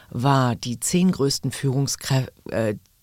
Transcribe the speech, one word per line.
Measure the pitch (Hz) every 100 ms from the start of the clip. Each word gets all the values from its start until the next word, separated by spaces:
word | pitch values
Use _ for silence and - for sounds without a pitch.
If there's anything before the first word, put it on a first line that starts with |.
| -
war | - 131 135 127 117
die | 123 113
zehn | - 180 185
größten | - 139 - 135
Führungskrä-, | - 139 131 135 - - 135 127 - -
äh, | 98 110 104 - _